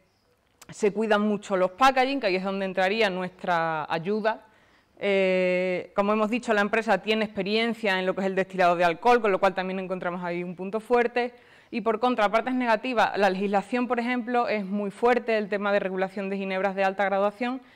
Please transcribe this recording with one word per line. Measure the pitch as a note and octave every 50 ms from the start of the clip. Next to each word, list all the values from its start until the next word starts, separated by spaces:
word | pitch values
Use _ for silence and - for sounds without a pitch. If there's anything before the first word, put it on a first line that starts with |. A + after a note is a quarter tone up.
| _ _ _ _ _ _ _ _ _ _ _ - - -
se | - - A3 G3+ F#3
cuidan | G#3 A3+ G#3+ G#3+ G#3
mucho | G#3 G#3+ G#3 G3+ - - G3+
los | F#3 F#3 F3+
packaging, | F#3 - C4 C4+ C4 C4 B3+ C4 C#4 C#4
que | A#3+
ahí | G3+ F3+
es | F#3 F#3
donde | G3 G3 G3 G3
entraría | F#3+ F3+ F#3+ F#3 F#3+ G#3 A3+ A3 G3
nuestra | F3+ F#3 F#3 F3+ - - - F#3 F3 E3 E3 E3 D#3+ D#3 D3 -
ayuda. | - E3 D#3 F#3+ G#3+ A3 G3+ A3 A3+ C4+ - _ _ _ _ _ _ _ _ _ _ - -
Eh, | G3+ G3 G3 F#3+ F#3 F#3 F#3 F#3 F3+ F3+ F3+ F#3 F#3 F3+ F3 - - -
como | - G3 G3+ G#3+
hemos | A3 G#3+ G3+
dicho, | A#3+ A#3+ B3 B3 A3
la | G#3
empresa | G3+ G3+ A3+ A3+ A3 A3+ G3+ F#3
tiene | - G#3 A3 A3 A3
experiencia | G#3+ G#3+ G3+ F#3 G3 G#3+ A3 A3+ A#3 A3 - A3+ G3+ F#3+ F#3
en | F#3
lo | F#3 F3+
que | F#3
es | G3
el | G3 F#3+
destilado | F#3 F#3 F#3+ F#3+ F#3 F#3 F3 F3
de | E3+ F3+
alcohol, | E3+ E3 E3 - A#3+ A#3+ A#3+
con | G#3+ G#3+
lo | F#3+ E3+
cual | G3 G3 F3+
también | G3 F#3 F#3 F#3 G3
encontramos | F#3+ F3+ F#3+ F#3 F3 F3 F3 F#3 F3+
ahí | F3 F3 F3 F3
un | F3+ F3
punto | E3+ F#3 G3 G3 A3
fuerte. | G#3+ - B3 A#3+ A#3+ A#3+ - B3 A#3+ B3 A#3+ - _ - - - _ - -
Y | A#3
por | G3 A3+ A3 G#3+
contra, | B3 B3 B3 A3 G#3 G3
partes | G3 A3+ A3 B3+ B3+
negativas, | B3+ B3 A#3 A3 G#3+ A3+ C4 B3 A3 G3 - -
la | F#3+ G3+ G3
legislación, | F#3 F#3+ G3+ G3 G#3 G3 F#3+ - B3 B3 B3
por | A3+ B3
ejemplo, | A#3 A#3 A#3+ B3 B3 A3 B3 B3 A#3+ A#3+ -
es | G#3+ G#3+ G3
muy | F#3 G3+ G#3 G#3 G3+
fuerte, | - - A#3 A#3+ B3 A#3+ A#3 A3+ A3+
el | G#3+ G#3+
tema | F#3 G#3 G3 G#3 G3+
de | G3+ G3+
regulación | G3 F#3 F#3+ F#3 F#3+ F#3 F#3+ G#3+ G3 F#3+
de | G3
ginebras | G3 G3 F#3+ F#3+ F#3+ G3 G3 F#3+
de | G3 G3
alta | F#3+ F#3+ G3 G3+
graduación, | F#3+ G3 G3 G3+ G#3 G3+ - B3 A#3+ C4 C4 - - -